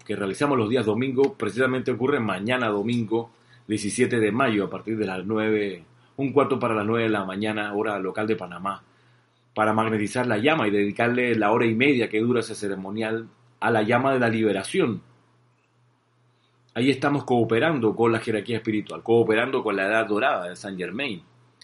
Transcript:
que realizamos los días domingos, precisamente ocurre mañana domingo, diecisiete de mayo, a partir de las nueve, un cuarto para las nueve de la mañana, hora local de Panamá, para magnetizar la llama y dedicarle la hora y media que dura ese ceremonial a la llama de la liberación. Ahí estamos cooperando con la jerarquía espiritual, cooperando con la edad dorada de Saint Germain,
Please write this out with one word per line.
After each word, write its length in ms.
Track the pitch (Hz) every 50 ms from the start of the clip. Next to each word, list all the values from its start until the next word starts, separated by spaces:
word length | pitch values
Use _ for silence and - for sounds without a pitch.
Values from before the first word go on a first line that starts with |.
| -
que 80 | - 107
realizamos 420 | 98 101 98 92 - 147 143 139
los 140 | 127 107 104
días 160 | 120 127 110
domingos, 460 | 107 104 113 127 135 127 123 135 139 135
precisamente 540 | - 113 104 92 117 131 127 127 131 123 131
ocurre 300 | 117 107 120 131 147 143
mañana 480 | 117 104 95 92 98 113 127 127 123 110
domingo, 640 | 104 101 101 117 120 120 113 98 110 117 117 - - _ _ _ - - _
diecisiete 520 | - 107 101 101 104 95 - 123 104 - 120
de 140 | 110 104 101
mayo, 320 | 120 139 123 110 104 95
a 60 | 87
partir 260 | 95 92 - 107 113
de 100 | 107 104
las 180 | 95 92 92 90
nueve, 580 | 98 110 110 107 110 107 107 104 101 92 87 80 - _ _ _ _ _
un 160 | - 139 135 117
cuarto 260 | 143 135 127 135 117
para 160 | 123 120 113
las 120 | 107 101
nueve 180 | 107 117 117 113
de 60 | 110
la 140 | 107 104 95
mañana, 500 | 95 95 98 107 110 107 107 104 104 101
hora 240 | 101 107 110 104 98
local 280 | 92 95 92 - 107
de 100 | 107 110
Panamá, 460 | 87 92 90 87 87 90 98 98 92 - _ _ _ _ _ _ _ _ _ _ _ _ _ _
para 180 | - 107 107 107
magnetizar 540 | 110 110 110 110 107 104 101 - 127 123
la 120 | 123 113 104
llama 280 | 107 147 156 160 117 107
y 20 |
dedicarle 640 | 101 104 101 101 101 - 117 120 123 123 123 123 117
la 160 | 110 104 101
hora 160 | 110 120 120
y 80 | 117 113
media 340 | 110 131 143 143 120 110 101
que 120 | - 107
dura 200 | 113 120 123 117
ese 140 | 107 - 110
ceremonial 720 | - 104 101 98 95 95 98 104 110 110 110 113 113 113 107 - _ _ _ _ _
a 100 | - 110
la 120 | 120 110 110
llama 300 | 104 117 120 131 135 135
de 80 | 127
la 80 | 123 117
liberación. 760 | 113 113 110 107 98 95 95 - - 190 175 127 107 87 - - _ _ _ _ _ _ _ _ _ _ _ _ _ _ _ _ _ _ _ _ _ _ _ _ _ _ _ _ _ _ _ _ _
Ahí 160 | 113 123 135
estamos 340 | 135 131 - 143 143 139 -
cooperando 680 | - 127 120 113 110 113 113 139 165 165 135 113 107 98
con 180 | 87 117 117 110
la 80 | 104
jerarquía 360 | - - 107 104 95 113 117
espiritual, 460 | 107 - 113 110 104 101 - 87 82 85
cooperando 600 | - 117 117 110 92 107 110 120 131 135 127 98
con 140 | 107 98
la 100 | 98 95
edad 200 | 98 107 113 110
dorada 420 | 101 104 101 120 139 143 101 90 90
de 80 | 90
Saint 220 | 90 - 101 98 90
Germain, 440 | 90 87 90 117 143 135 104 85 - _ _ _ _ _ _ _